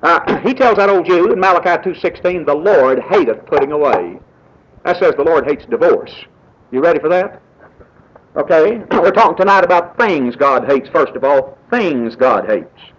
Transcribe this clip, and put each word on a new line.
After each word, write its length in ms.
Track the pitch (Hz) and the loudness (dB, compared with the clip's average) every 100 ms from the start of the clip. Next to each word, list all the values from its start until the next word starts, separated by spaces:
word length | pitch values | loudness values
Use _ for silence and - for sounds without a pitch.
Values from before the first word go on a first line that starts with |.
Uh, 380 | 151 175 - - | 2 0 0 -4
<clears throat> 40 | |
he 100 | 214 | -4
tells 240 | 262 254 202 | 0 2 2
that 120 | 202 | 2
old 160 | 196 170 | 0 2
Jew 260 | 180 185 | 2 2
in 80 | 226 | 0
Malachi 420 | 185 175 185 170 | 2 2 0 -2
two 120 | 190 175 | -4 -6
sixteen, 460 | 185 - 180 180 147 | -8 -4 -6 -4 -4
"The 80 | |
Lord 460 | 147 175 185 127 131 | -2 2 4 4 0
hateth 460 | 117 208 143 110 - | 0 0 0 -2 -2
putting 260 | 147 139 | -2 -2
away." 480 | 147 143 104 87 90 - _ _ _ _ _ | 0 0 0 -4 -12 -20 _ _ _ _ _
That 140 | - 175 | -6 0
says 180 | 180 143 | 0 2
the 80 | |
Lord 220 | 143 165 131 | 0 0 0
hates 200 | 147 - | -6 -4
divorce. 480 | 117 170 117 - - - _ _ _ _ | 0 2 0 -2 -18 -20 _ _ _ _
You 100 | 127 | -2
ready 180 | 160 160 | 0 0
for 100 | 151 | 0
that? 320 | 180 196 - _ _ - _ - _ _ - _ - | -2 -2 -8 _ _ -20 _ -20 _ _ -20 _ -8
Okay, 480 | 143 165 165 226 196 | 0 2 2 0 -4
<clears throat> 40 | |
we're 200 | - 175 | 0 2
talking 260 | 202 226 170 | 2 2 2
tonight 260 | 190 196 | 2 2
about 340 | 175 170 175 - | 4 0 0 -2
things 380 | 226 160 123 117 | -2 0 -4 0
God 300 | 139 131 113 | 0 0 0
hates, 240 | 139 - | -2 -2
first 260 | - 135 131 | -2 -2 -2
of 80 | |
all. 340 | 135 143 131 - _ | 0 0 0 -12 _
Things 460 | 240 196 135 117 117 | -2 -2 -2 -6 0
God 300 | 127 107 98 | 0 0 0
hates. 340 | 104 - _ - | -4 -4 _ -20